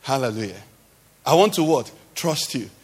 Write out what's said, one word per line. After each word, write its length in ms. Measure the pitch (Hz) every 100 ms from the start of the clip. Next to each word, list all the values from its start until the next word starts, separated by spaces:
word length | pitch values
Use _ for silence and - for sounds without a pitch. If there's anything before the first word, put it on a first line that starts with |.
Hallelujah. 580 | - 135 123 107 104 92 - _ _ _ _ _
I 100 | 127
want 200 | 165 208
to 80 | -
what? 280 | 156 151 110 - -
Trust 400 | - 170 156 -
you. 140 | 131 98 -